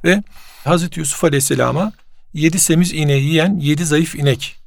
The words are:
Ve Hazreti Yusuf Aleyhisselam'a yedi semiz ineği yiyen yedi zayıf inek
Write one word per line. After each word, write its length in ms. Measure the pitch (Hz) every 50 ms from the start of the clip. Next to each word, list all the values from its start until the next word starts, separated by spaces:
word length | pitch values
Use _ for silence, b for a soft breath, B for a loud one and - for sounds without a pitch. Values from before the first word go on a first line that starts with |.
| -
Ve 180 | 170 185 208 208 B B B B B B B -
Hazreti 360 | 135 170 175 170 175 - 170
Yusuf 240 | 156 135 - - -
Aleyhisselam'a 680 | 165 143 139 135 - 139 127 123 123 127 151 190 214 - _ - - - - - - -
yedi 240 | 151 151 160 160 190
semiz 340 | - - 165 160 180 175
ineği 300 | - 156 151 147 143 139 135
yiyen 340 | 147 165 160 156 185 202 180
yedi 260 | 143 143 151 151 175
zayıf 280 | 156 151 151 165 160 -
inek 420 | - 143 143 127 - - - - - -